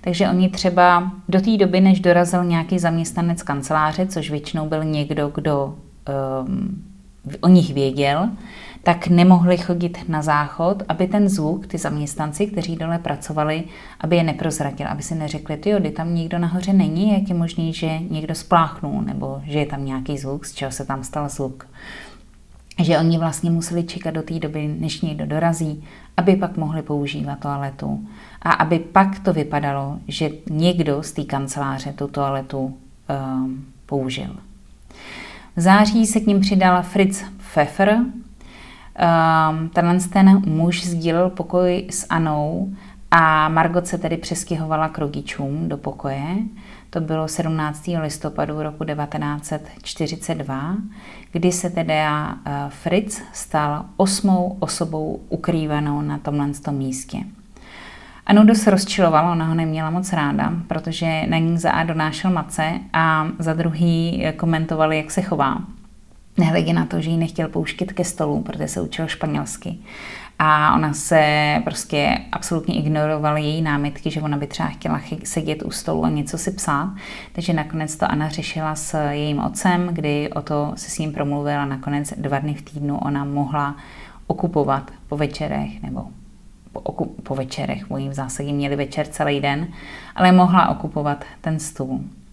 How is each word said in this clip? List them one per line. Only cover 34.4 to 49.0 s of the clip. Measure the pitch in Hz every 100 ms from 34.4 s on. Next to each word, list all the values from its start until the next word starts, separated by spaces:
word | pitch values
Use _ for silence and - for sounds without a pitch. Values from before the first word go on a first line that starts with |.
| - - - - - - - - - - - -
V |
září | 175 196 214 220 214
se | 220
k | 214
nim | 196
přidal | 196 196 185 180
Fritz | 175 202 196 196 - -
Pfeffer. | - - 147 - 196 220 247 - - - - - - - - -
Ehm, | 170 165 165 160 156 160 160
tenhle | - 175 180
ten | 180 196 190 196 196
muž | 156 170 175 175
sdílel | 170 165 165 180
pokoj | 185 165 180 180 180 180
s | - -
Annou | 165 160 151 147 175 196 196 - - -
a | 170 160 156 156
Margot | 160 165 175 175
se | 170
tedy | 170 165
přestěhovala | - 160 - 160 160 156 156
k | 156
rodičům | 143 143 139 - 139 147 165
do | 143
pokoje. | - - 139 135 147 190 226 - - - -
To | -
bylo | 160 160 156
sedmnáctého | - 160 160 151 151 - 170
listopadu | 156 - 156 - 147 151
roku | 151 151
devatenáct | 156 151